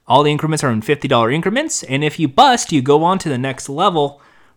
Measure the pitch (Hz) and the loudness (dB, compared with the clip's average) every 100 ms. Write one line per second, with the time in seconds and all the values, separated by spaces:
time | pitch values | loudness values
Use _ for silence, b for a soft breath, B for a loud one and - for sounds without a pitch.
0 | - 131 147 147 156 156 139 110 127 143 | 0 2 2 0 -2 -2 -2 -2 -2 -2
1 | 135 123 113 151 190 240 311 - - 135 | 0 2 2 0 -2 -2 -4 -8 -6 -4
2 | 151 - 156 - 190 240 - 151 127 147 | -2 -2 0 4 4 4 0 0 2 2
3 | 170 190 165 123 135 - - 143 196 165 | 2 0 -2 -4 -4 -8 -8 -2 0 0
4 | 143 - b b b | -2 -4 b b b